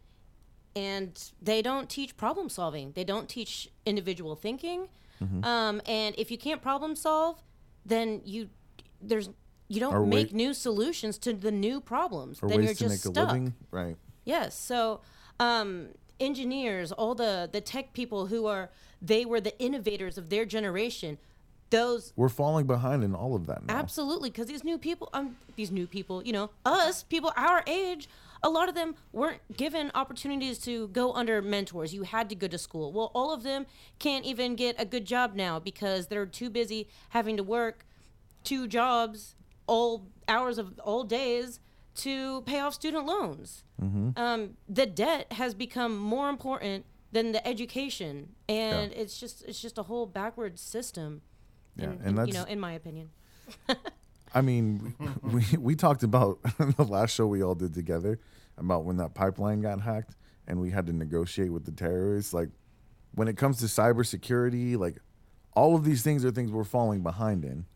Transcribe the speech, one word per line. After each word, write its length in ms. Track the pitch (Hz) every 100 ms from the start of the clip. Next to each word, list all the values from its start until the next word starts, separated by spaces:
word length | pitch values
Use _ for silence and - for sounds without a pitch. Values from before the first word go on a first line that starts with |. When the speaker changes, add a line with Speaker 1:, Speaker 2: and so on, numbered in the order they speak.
| - - - - - - - 202
Speaker 1:
and 560 | 196 196 190 - - -
they 200 | 175 220
don't 280 | 226 269 240
teach 280 | 277 269 -
problem 320 | 214 349 339
solving. 420 | - 165 147 135
They 100 | 165
don't 260 | 185 202 -
teach 400 | 247 214 - - - -
individual 500 | 202 180 175 156 156
thinking. 540 | 208 262 339 359 370 - - -
Speaker 2:
Mm-hmm. 200 | 95 98
Speaker 1:
Um, 380 | 233 233 220 208 214
and 280 | 220 214 208
if 120 | 220
you 80 | 233
can't 240 | 285 302
problem 340 | 269 277 311 302
solve, 460 | 311 311 330 330 - - - - 196
then 360 | 226 226 214 -
you, 240 | 208 220 - - - - -
there's, 280 | 202 220 196 - - - -
you 100 | 214
don't 140 | 254
Speaker 2:
Or 120 | 202 202
Speaker 1:
make 220 | - 110
Speaker 2:
wait 60 |
Speaker 1:
new 200 | 214 247
solutions 640 | 277 254 208 254 339 214 202
to 140 | 247
the 180 | 214 208
new 280 | 208 208 269
problems. 600 | - 254 359 160 131 -
Speaker 2:
Or 80 | 104
Speaker 1:
Then 80 | 107
Speaker 2:
ways 60 | 107
Speaker 1:
you're 80 | 101
Speaker 2:
to 40 |
Speaker 1:
just 260 | 107 98 101
Speaker 2:
make 100 | 90
Speaker 1:
stuck. 140 | -
Speaker 2:
a 40 |
living. 200 | 127 127 120 -
Right. 240 | 90 87 82 - - -
Speaker 1:
Yes. 320 | 311 214 -
So, 440 | - 247 226 214 - - - -
um, 500 | 240 233 202 180 120 - - -
engineers, 720 | 269 269 254 269 247 190 165
all 240 | - 220 233
the, 340 | 226 190 175
the 100 | 208
tech 320 | 202 262 269
people 340 | - 240 202 185
who 180 | 226 214
are, 240 | 196 185 - - -
they 240 | 170 220 240
were 140 | 226
the 180 | 202 -
innovators 580 | 247 277 208 202 185 190
of 120 | 165
their 140 | 202 226
generation. 720 | 220 208 180 233 - 165 147 - - - - -
Those 440 | 226 240 240 - -
Speaker 2:
We're 140 | 123
falling 360 | 113 143 160 135
behind 380 | 120 127 143
in 100 | 101
all 220 | 90 123 113
of 100 | 78
that 180 | 50 50
now. 100 | 233
Speaker 1:
Absolutely, 540 | - - 285 320 262
'cause 140 | 208 233
these 180 | 294
new 140 | 320 330
people, 320 | 302 349 -
um, 240 | 269 277 247 - -
these 120 | 208
new 160 | 190 175
people, 380 | 196 185 180
you 80 | 233
know, 180 | 208 208 - -
us, 380 | 359 330 359
people 260 | - 330 320 247
our 260 | 302 349 -
age, 400 | 349 370 339 - - - -
a 60 | 311
lot 200 | 320 370
of 60 | 339
them 200 | 330 311 -
weren't 300 | 214 277 - - 196
given 340 | 294 311 285
opportunities 640 | - 269 254 277 277 262 233
to 280 | 247 233 214
go 220 | 185 247
under 300 | 247 233 214
mentors. 520 | 202 202 190 175 160
You 100 | 196
had 260 | 180 220 220
to 60 | 202
go 120 | 190
to 100 | 175
school. 360 | - 165 147
Well, 180 | 196 226
all 200 | 247 277
of 100 | 302
them 220 | 247 269 277 - - -
can't 240 | 302 269
even 320 | 262 240 247 240
get 220 | 247 233
a 60 | 220
good 180 | 247
job 320 | 196 247 247 196
now 240 | 185 160
because 480 | 185 - 202 190 175
they're 180 | 208 196
too 240 | - 240
busy 380 | 220 226 220 208 - -
having 260 | 233 220 220
to 80 |
work 420 | 190 233 226 - - - - - - - -
two 200 | 269 247
jobs 680 | 233 254 240 226 214 - - - - -
all 400 | 233 240 226 190 - -
hours 280 | 226 254 233
of 220 | 190 -
all 240 | - 226
days 560 | 220 233 269 240 247 240 - - - -
to 480 | 277 269 262 262
pay 180 | 240 285
off 140 | 285 285
student 300 | 311 311 285
loans. 600 | 403 220 147 - - - -
Speaker 2:
Mm-hmm. 300 | 95 101 113 123
Speaker 1:
Um, 400 | 240 233 208 - -
the 160 | 202 247
debt 480 | 170 240 302 -
has 200 | 226 254
become 440 | 202 240 254 240 208
more 320 | 208 247 285
important 560 | 277 269 262 202 196 - - -
than 220 | 220 226
the 120 | 220 -
education, 840 | 226 240 254 277 - 165 143 147 - -
and 460 | 214 220 214 208
Speaker 2:
Yeah. 60 | -
Speaker 1:
it's 200 | 208 -
just, 240 | 240 -
it's 160 | - 208
just 160 | 233 -
a 60 |
whole 220 | 185 240 220
backward 520 | 190 214 226 214 175
system. 640 | - 220 240 - 151 147 - - - - - -
Speaker 2:
Yeah, 100 | 76
Speaker 1:
in, 60 |
Speaker 2:
and 140 | 180 98
Speaker 1:
in, 80 | 104
Speaker 2:
that's 120 | 120
Speaker 1:
you 40 |
know, 100 | 180 -
in 140 | -
my 120 | 180
opinion. 380 | 165 160 160 156 - - - - - -
<laughs> 0 | 247 - - - - -
Speaker 2:
I 80 | 127
mean, 540 | 131 120 110 104 110 113 143
<laughs> 120 | 135
we, 220 | 135 117 104 160
we 160 | 123 156
talked 280 | 170 135
about 360 | 113 123 101 90
<laughs> 140 | 123 -
the 260 | 143 - 120
last 240 | 98 110
show 140 | - 110
we 160 | 101
all 120 | 92 87
did 180 | 90
together 460 | 82 85 82 98 113 - - - -
about 260 | 87 87 85
when 120 | 92
that 160 | 82
pipeline 480 | - 95 92 104 107
got 200 | 107 98
hacked 340 | 110 110 110 - - - -
and 120 | 90
we 100 | 90
had 160 | 98 85
to 60 |
negotiate 580 | 82 78 82 85 - 92
with 140 | 85 76
the 60 |
terrorists. 640 | 78 87 90 98 104 98
Like, 160 | 87 80 - - - - - -
when 140 | - 113
it 100 | 101
comes 220 | 139 120
to 60 | 113
cybersecurity, 1120 | - 113 120 120 - - 123 123 120 123 120
like, 200 | 87 - - - - - -
all 220 | 107 147 165
of 80 |
these 200 | 151 135
things 200 | 131 147
are 80 | 127
things 200 | 117 117
we're 120 | 110
falling 380 | 104 123 113 104
behind 420 | 87 90 110 95
in. 220 | 71 71 87